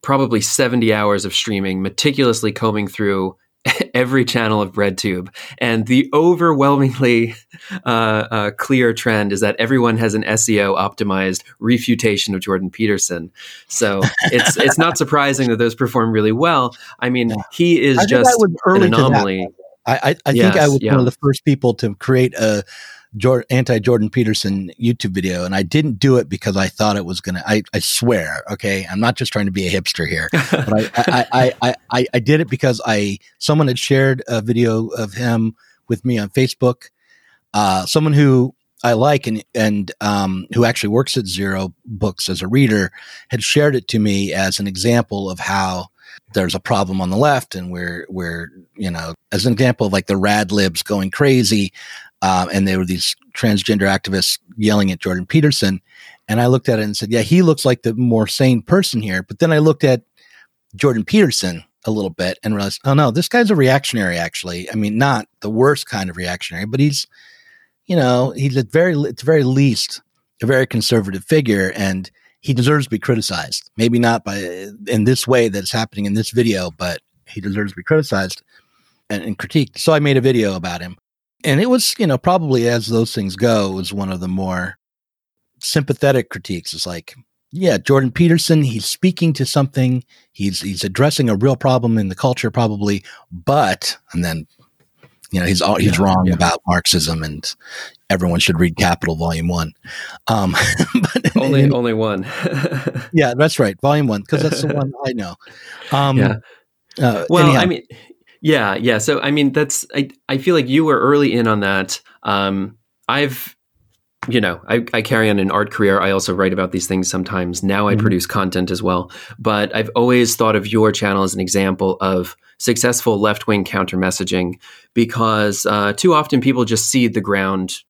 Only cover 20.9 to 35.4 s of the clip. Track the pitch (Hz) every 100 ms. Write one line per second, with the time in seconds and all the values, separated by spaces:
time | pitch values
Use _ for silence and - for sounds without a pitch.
20.9 | 135 123 - 143 131 - 139 123 107 113
21.9 | 98 - 131 127 - 110 104 - - -
22.9 | - _ 107 123 127 - 127 123 117 104
23.9 | 120 107 127 113 107 101 98 92 - 117
24.9 | 120 101 95 92 90 90 98 92 151 156
25.9 | 104 139 127 - 95 107 95 95 - 107
26.9 | 101 87 90 - 90 104 107 98 101 -
27.9 | - 120 107 76 73 - 101 104 98 90
28.9 | 92 117 117 117 107 98 95 90 95 -
29.9 | - 80 82 80 160 139 185 127 107 110
30.9 | 120 - 127 - 127 127 - 120 - _
31.9 | 123 127 123 110 156 165 131 135 113 120
32.9 | 107 101 98 _ _ - 151 143 123 -
33.9 | 135 135 131 - 117 110 117 120 113 113
34.9 | - 107 95 123 117